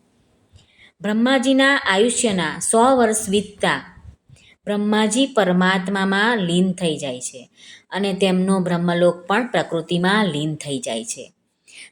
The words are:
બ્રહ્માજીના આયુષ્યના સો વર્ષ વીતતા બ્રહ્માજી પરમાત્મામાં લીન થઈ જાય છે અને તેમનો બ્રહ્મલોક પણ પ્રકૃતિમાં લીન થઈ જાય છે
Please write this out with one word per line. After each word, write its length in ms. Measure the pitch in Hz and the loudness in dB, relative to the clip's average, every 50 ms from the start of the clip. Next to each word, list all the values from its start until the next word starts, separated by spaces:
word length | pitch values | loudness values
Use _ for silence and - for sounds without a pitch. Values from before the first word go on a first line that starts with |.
| _ _ _ _ _ _ _ _ _ _ _ - _ _ _ _ - - _ _ | _ _ _ _ _ _ _ _ _ _ _ -20 _ _ _ _ -20 -20 _ _
બ્રહ્માજીના 760 | - 202 214 220 233 254 269 262 233 262 269 262 269 269 277 | -4 -2 0 2 2 2 2 2 2 2 4 4 4 4 4
આયુષ્યના 840 | - - - 190 190 214 247 - - - 226 196 185 165 151 143 170 | 2 0 0 2 2 2 2 2 0 -2 0 0 0 -2 -2 -4 -6
સો 380 | - - - 226 233 262 269 254 | -4 0 2 4 4 4 4 4
વર્ષ 320 | 240 214 220 214 - 196 | 4 2 0 -2 -4 -2
વીતતા 720 | 190 214 208 - - - - 180 147 135 - - - - - - - _ _ _ - - _ _ _ _ _ | -2 -2 -2 -4 -8 -2 -2 0 0 -2 -4 -12 -20 -20 -20 -20 -20 _ _ _ -20 -20 _ _ _ _ _
બ્રહ્માજી 640 | - 208 208 208 208 214 214 220 214 208 247 269 269 | -6 -4 -2 0 0 2 2 2 2 2 0 0 0
પરમાત્મામાં 1120 | - 226 196 180 180 185 185 185 190 190 180 185 202 196 190 196 196 196 208 233 247 220 | 2 0 2 2 4 2 4 2 2 0 -2 -2 -2 -2 0 0 0 0 0 0 0 0
લીન 340 | 185 170 170 180 185 190 | -2 0 0 0 0 0
થઈ 260 | 175 - 185 170 151 139 | -2 -2 -2 -4 -4 -4
જાય 240 | 143 135 127 127 | -6 -8 -8 -8
છે 280 | - - - 127 120 _ _ _ - - - - _ _ | -12 -14 -14 -14 -20 _ _ _ -20 -20 -20 -20 _ _
અને 240 | - 185 202 202 190 | -6 -4 -2 -2 -2
તેમનો 460 | 185 202 190 185 185 185 190 190 190 | 0 0 0 2 0 2 0 0 0
બ્રહ્મલોક 560 | 175 175 175 170 170 175 175 175 175 175 170 175 - - | 0 0 -2 0 0 0 0 2 2 2 2 0 -6 -2
પણ 200 | 196 220 247 247 | -2 -2 -2 -2
પ્રકૃતિમાં 800 | - 180 147 - 170 165 160 - 175 175 175 185 202 214 214 | -2 -2 -2 -2 -4 -6 -4 -4 -4 0 0 2 2 2 0
લીન 300 | 190 147 147 151 156 151 | 0 -2 -2 -4 -4 -6
થઈ 240 | 147 - 147 139 131 | -8 -8 -8 -8 -8
જાય 260 | 120 135 113 113 113 | -6 -6 -8 -8 -8
છે 280 | - - 139 123 - _ _ _ _ _ _ _ _ - - - - | -10 -12 -14 -14 -20 _ _ _ _ _ _ _ _ -20 -20 -20 -20